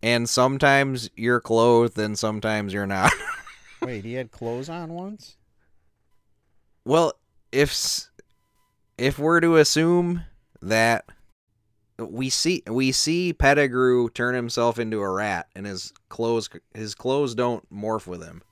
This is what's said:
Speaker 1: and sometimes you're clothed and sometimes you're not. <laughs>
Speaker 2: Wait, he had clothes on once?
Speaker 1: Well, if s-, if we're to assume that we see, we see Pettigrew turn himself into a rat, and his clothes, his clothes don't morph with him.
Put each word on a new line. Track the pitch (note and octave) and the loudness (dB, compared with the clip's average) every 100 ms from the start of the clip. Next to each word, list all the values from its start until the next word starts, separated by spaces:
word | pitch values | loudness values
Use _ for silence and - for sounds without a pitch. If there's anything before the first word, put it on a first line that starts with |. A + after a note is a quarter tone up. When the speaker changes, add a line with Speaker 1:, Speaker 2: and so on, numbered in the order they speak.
Speaker 1:
and | A2+ A#2+ A#2 | 0 0 0
sometimes | - B2+ C3+ C#3+ C#3 C#3 C3 A2+ | 2 2 2 4 4 2 -2 -8
you're | - A#2 B2 | -6 0 0
clothed | - A2+ A#2+ A#2 A#2 G#2+ | 2 4 6 6 4 0
and | G#2+ G#2+ | -4 -2
sometimes | A2 G#2+ A2 G#2+ G2+ | -4 -2 -2 -2 -4
you're | G2 G2 | -4 -4
not. | G2 F#2 - - - - | 2 2 2 -6 -12 -14
<laughs> | - - - | -20 -20 -12
Speaker 2:
Wait, | G#3 A2+ | -8 -8
he | G#2 | -8
had | B2 A#2+ | -10 -10
clothes | - A#2+ A#2+ C#3 | -10 -8 -8 -8
on | E3 E3 | -12 -12
once? | E3+ F#3+ G#3 - _ _ _ _ _ _ _ _ _ _ _ _ _ _ _ | -12 -12 -14 -20 _ _ _ _ _ _ _ _ _ _ _ _ _ _ _
Speaker 1:
Well, | - D#3 E3 - _ _ _ | 0 2 2 -2 _ _ _
if | C3 C#3+ | 0 0
s-, | - - - - _ _ _ _ _ _ _ _ - | 0 -4 -6 -8 _ _ _ _ _ _ _ _ -4
if | B2+ C3+ | -4 0
we're | D3+ E3+ | 2 4
to | E3+ E3 | 6 6
assume | D3 D3+ E3 F3 F3 F3 E3 _ _ _ | 6 4 2 2 0 -4 -10 _ _ _
that | F#2 A2 A2+ A#2 - - _ _ _ _ _ _ _ - | -2 2 4 2 -4 -20 _ _ _ _ _ _ _ -14
we | A2+ A2 C3 | -12 -6 -4
see, | - D#3+ F#3 - | -2 0 -2 -2
we | A#2+ C3 | 0 0
see | B2+ - E3+ F3+ | 0 0 0 -2
Pettigrew | D#3 B2+ C#3+ C#3+ B2 B2+ B2 A#2 | 2 4 4 2 4 4 4 2
turn | - B2 | -2 -2
himself | B2 A#2 B2 A#2+ A#2 | -2 -4 0 0 0
into | A2 A2 | -4 -4
a | G2+ | -2
rat, | F#2+ G#2 F2+ - | -2 -2 -4 -8
and | - G2+ | -12 -12
his | F#2 - _ _ | -10 -12 _ _
clothes, | - A#2 A#2 G#2+ - _ | -6 -2 -2 -4 -14 _
his | G#2+ A2 | -12 -12
clothes | - B2 C3+ C#3+ | -6 -2 0 -2
don't | A2+ B2 A#2 _ | 0 -2 -2 _
morph | G2+ G#2+ A2 F#2 | -10 -4 -4 -6
with | F2 | -14
him. | E2 E2 _ | -14 -20 _